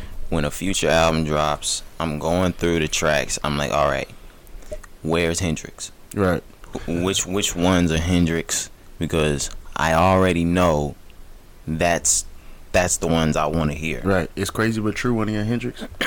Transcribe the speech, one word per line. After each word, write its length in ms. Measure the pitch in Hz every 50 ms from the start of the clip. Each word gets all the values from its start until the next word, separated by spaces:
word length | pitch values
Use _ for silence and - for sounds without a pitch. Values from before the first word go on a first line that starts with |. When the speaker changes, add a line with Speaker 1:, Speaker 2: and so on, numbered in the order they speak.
| - - - - - -
Speaker 1:
When 160 | - 82 73
a 60 | 73
Future 380 | - - - 92 - - - 76
album 340 | 76 82 82 82 80 80 80
drops, 560 | 76 76 76 76 76 73 73 - - - - - - - -
I'm 200 | 82 82 76 76
going 340 | 71 78 85 90 92 90 87
through 260 | - - 87 85 82
the 80 | 78 76
tracks. 500 | - - - 80 76 71 65 - - - -
I'm 140 | 73 73 71
like, 140 | 73 69
"All 160 | - 73 73 71
right, 200 | 67 67 - - - - - - - - - - - - - - - - - - - - -
where's 360 | 78 80 85 87 82 85 85
Hendrix? 520 | 92 85 80 76 - - - - - - - - - - -
Speaker 2:
Right. 260 | 101 98 92 85 - - - - - - - - - - -
Speaker 1:
Which, 380 | 85 85 87 95 98 95 -
which 300 | 90 92 101 101 - -
ones 360 | 87 85 90 92 90 87 82
are 60 | 78 80
Hendrix?" 680 | 80 87 90 87 87 80 82 82 82 - - - - - - - - - - -
Because 500 | 85 76 - 82 78 78 73 71 - - - - - - -
I 180 | - 78 80 80
already 500 | 80 87 95 95 95 95 92 87 85 82
know 500 | 85 87 90 90 87 78 73 73 73 - - - - - - - - - - - - - - - -
that's, 580 | 78 80 85 87 87 80 - - - - - - - - - - - - - -
that's 260 | - 95 90 90 - -
the 100 | - 82
ones 280 | 80 82 80 78 76
I 100 | 80 76 76
wanna 260 | 78 82 80 76 71
hear. 280 | 71 78 80 78 - -
Speaker 2:
Right. 260 | 92 98 92 80 - -
Is 140 | - 98 -
Crazy 300 | - - 110 113 113 110
But 140 | 107 107 101
True 180 | - - 127 120
one 140 | 113 110 104
of 40 | 107
your 80 | 107 104
Hendrix? 400 | 107 120 120 117 123 - - - - - - -